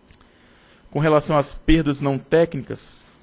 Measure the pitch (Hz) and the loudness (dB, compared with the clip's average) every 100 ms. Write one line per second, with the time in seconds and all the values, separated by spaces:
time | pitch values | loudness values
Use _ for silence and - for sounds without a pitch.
0 | _ - _ _ _ _ _ _ - 143 | _ -20 _ _ _ _ _ _ -10 -2
1 | 156 151 156 156 - - - 160 147 135 | 2 2 2 0 -2 -4 2 2 2 -2
2 | 143 135 - 160 165 143 - 110 - - | -2 -4 0 2 2 -2 -10 -14 -16 -20
3 | - _ | -20 _